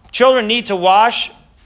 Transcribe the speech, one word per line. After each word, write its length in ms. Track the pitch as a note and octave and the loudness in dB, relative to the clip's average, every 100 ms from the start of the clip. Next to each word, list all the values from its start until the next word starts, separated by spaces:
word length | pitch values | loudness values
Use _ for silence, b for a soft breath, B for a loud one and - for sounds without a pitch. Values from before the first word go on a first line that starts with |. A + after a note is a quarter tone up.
| _ | _
Children 340 | - B3+ C4 G#3+ | 0 2 2 -2
need 180 | A#3+ G#3 | -4 -4
to 100 | F#3+ | -2
wash 540 | F#3 G3 A#3 - - - _ _ | 2 2 2 -2 -10 -14 _ _